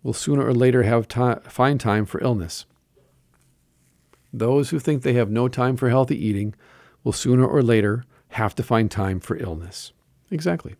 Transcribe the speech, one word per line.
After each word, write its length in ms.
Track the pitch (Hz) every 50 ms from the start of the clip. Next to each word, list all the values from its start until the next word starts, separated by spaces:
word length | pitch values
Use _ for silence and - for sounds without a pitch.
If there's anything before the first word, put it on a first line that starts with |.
will 120 | - 120 117
sooner 280 | - - - 147 139
or 120 | 135 - 127
later 300 | 120 127 127 123 127 110
have 240 | 107 120 117 110
ti-, 340 | _ - 120 123 123 120 - -
find 360 | - - - 127 135 143 131
time 260 | - 110 101 107 104
for 160 | 98 - 82
illness." 440 | - 127 120 101 85 80 - - - _ _ _ _ _ _ _ _ _ _ _ _ _ _ _ _ _ _ _ _ _ _ _ _ _ _ _ _ _ _ _ _ _
Those 380 | - 117 110 120 135 143 139 -
who 100 | 165 147
think 240 | - 156 151 131 123
they 100 | 139 120
have 160 | 123 117 101
no 200 | 107 117 123 123
time 260 | 123 131 123 127 131
for 140 | 123 131 120
healthy 260 | 120 131 131 127 147
eating 400 | - - 107 101 98 104 107 104 _ _ _ - - _ _ _ _ _
will 80 | 117
sooner 340 | - - - 135 123 127 131
or 160 | - - 147
later 440 | 127 113 117 110 101 101 107 123 127 _ _ _ _ _
have 260 | - - 110 101 -
to 80 | - 107
find 260 | - 120 113 113 104
time 300 | - 110 98 95 95 92
for 180 | - - 85
illness. 540 | 82 - 92 82 80 85 90 - - - - _ _ _ _ _ _ _ _
Exactly. 440 | 196 156 160 180 170 165 - - 92